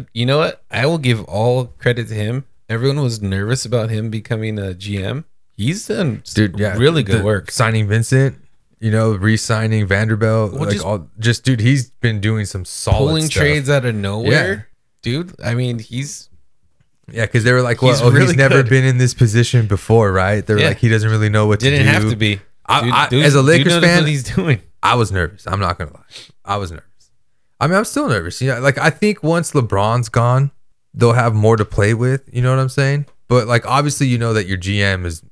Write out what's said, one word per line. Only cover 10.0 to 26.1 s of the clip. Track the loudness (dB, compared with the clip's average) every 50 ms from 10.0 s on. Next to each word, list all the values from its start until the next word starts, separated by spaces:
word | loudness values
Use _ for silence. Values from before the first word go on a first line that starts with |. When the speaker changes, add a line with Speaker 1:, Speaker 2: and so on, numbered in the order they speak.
| 0 0 0 0 0 0 2 0 0 -2 -4
Speaker 1:
Well, | -4 -2
Speaker 2:
like, | -2
Speaker 1:
just | -2 -2 -2
Speaker 2:
all, | -4 -4 -6 -8 -12 -10 -2
just, | -2 -2 -2 0 0
dude, | -2 0 2
he's | 2 2 2 0 -2 -6
been | -8 -4 -4 -4 -2 -2
doing | -2 -2 -2 -2 -4
some | -6 -8 -10 -10
solid | -10 -12 -8 -2 0 0
Speaker 1:
pulling | 2 2 0 0 0 -2
Speaker 2:
stuff. | -2 0 0 2
Speaker 1:
trades | 2 0 0 0 0
out | 0 0 0
of | -2 -2
nowhere. | -4 -4 -4 -4 -2 0 0 2 2 0 -2 -4
Speaker 2:
Yeah. | -6 -10 -16 -20 _ _ _ _ _
Speaker 1:
Dude, | -8 -6 -6 -6 -6 -10 -14 -8 -6
I | -4 -2
mean, | -2 -2 -4 -4 -8
he's | -10 -10 -10 -10 -8 -10 -12 -16 -18 -20 -20 -20 -20 _ _ _ _ _ _ _ _ _ _ _ _ -10
Speaker 2:
Yeah, | -4 -4 -2
'cause | 0 2 2 4
they | 4
were | 4 2
like, | 2 0 0 2
"Well, | 2 2
Speaker 1:
he's | 4 4
Speaker 2:
oh, | 4 6
Speaker 1:
really | 6 6 6
Speaker 2:
he's | 4 4
never | 4 4 4 4 4 4
Speaker 1:
good. | 4
Speaker 2:
been | 4 4 4
in | 2 2
this | 2 2 0 2
position | 2 2 4 4 2 2 4 2 2 2
before, | 2 0 -2 2 2 4 4 4 4 2
right?" | 2 2 0 0 -2 0
They're | 0 0 2
Speaker 1:
Yeah. | 2 0
Speaker 2:
like, | 0
"He | 0 2 2
doesn't | 2 2 2 0
really | 0 0 0 2
know | 2 2 2
what | 2 2 2
to | 2 0
Speaker 1:
Didn't | 2 2 4
Speaker 2:
do." | 4
Speaker 1:
have | 4 2 2 0
to | 0
be. | 0 0 0 -2 -4 -8 -14 -20 -10 -4
Speaker 2:
I, | -2 0 0
Speaker 1:
Dude, | 0 0 0
Speaker 2:
I, | 0 0 2
Speaker 1:
dude, | 2 2 4
Speaker 2:
as | 4 4
a | 4
Speaker 1:
dude | 4
Speaker 2:
Lakers | 4 4 4 4 2 2
Speaker 1:
knows | 2 4
Speaker 2:
fan, | 4 4 4 2
Speaker 1:
what | 0
he's | -2 -4 -6
doing. | -6 -4 -2 0 0 0 -2 -4 -10 -8 -4
Speaker 2:
I | -2 0 2
was | 2 0 0
nervous. | -2 -2 -4 -4 -6 -10 -10
I'm | -6 -4 -2
not | -2 -2 -4
gonna | -6 -10 -12 -16
lie. | -20 _ -20